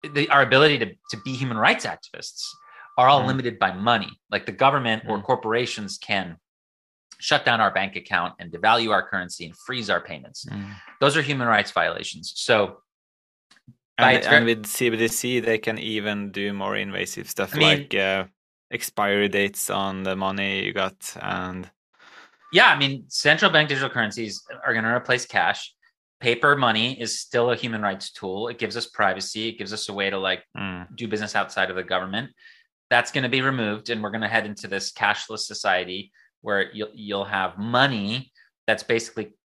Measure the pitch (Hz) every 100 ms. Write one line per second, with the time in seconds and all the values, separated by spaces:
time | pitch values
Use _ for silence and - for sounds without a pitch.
0 | 156 147 147 143 127 131 151 143 107 -
1 | _ 113 135 131 131 113 123 247 110 80
2 | - - - - - - - - - -
3 | 127 143 127 131 123 104 95 90 110 117
4 | 98 - _ 104 - 95 135 143 120 110
5 | 113 104 101 127 110 113 123 - 101 -
6 | - 101 90 82 _ _ _ _ _ _
7 | _ - - 147 - 117 104 95 98 90
8 | - 95 87 - 87 85 107 117 113 101
9 | - 98 90 - 85 85 - 127 104 90
10 | - 80 64 - - 104 101 101 - -
11 | 139 156 139 139 120 107 101 - 82 85
12 | - - - - - 113 98 - _ _
13 | _ _ _ _ _ _ - _ _ -
14 | 127 127 - 131 117 113 104 - 123 113
15 | 113 - 127 123 113 110 117 110 110 107
16 | 104 104 101 101 101 101 101 104 101 95
17 | 95 - 101 - 95 147 156 147 143 101
18 | 95 98 92 _ _ _ _ - - -
19 | 101 101 101 101 101 101 - 98 98 95
20 | 95 95 95 98 98 98 98 98 95 -
21 | - - 95 95 92 92 90 _ _ _
22 | - - - _ _ 170 233 143 139 135
23 | - - 147 156 202 156 151 135 135 123
24 | 107 110 110 98 - - - 113 110 120
25 | 123 123 - 107 85 - - _ _ _
26 | _ _ 117 117 147 143 123 107 120 127
27 | 113 - - 120 120 117 123 110 104 95
28 | - - 98 95 117 117 110 110 110 -
29 | 101 92 95 110 113 110 98 107 - 101
30 | 98 98 95 92 _ - 95 90 90 -
31 | 117 107 104 110 98 - 92 92 90 92
32 | 92 101 135 _ - - _ _ _ 123
33 | - 143 127 135 131 131 110 104 113 117
34 | 107 110 107 113 104 101 104 98 - -
35 | 104 104 - 107 - 104 104 92 90 92
36 | 98 _ _ _ 110 101 95 107 107 -
37 | 104 101 98 101 92 90 110 120 139 117
38 | 101 120 131 _ _ _ - 104 - 113
39 | - - - _